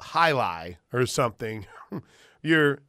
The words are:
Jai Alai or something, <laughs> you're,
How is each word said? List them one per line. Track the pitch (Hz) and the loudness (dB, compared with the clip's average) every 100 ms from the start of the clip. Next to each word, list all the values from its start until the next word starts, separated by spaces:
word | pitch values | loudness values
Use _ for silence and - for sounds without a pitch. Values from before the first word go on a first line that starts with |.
| - | -4
Jai | 156 165 | 2 4
Alai | 135 101 82 85 87 _ | 4 0 -4 -10 -14 _
or | 123 123 | -2 0
something, | - 123 - 113 110 98 - - | 0 -2 -2 -8 -8 -12 -18 -14
<laughs> | 190 - _ - _ | -14 -14 _ -20 _
you're, | 151 160 147 139 | 0 4 4 0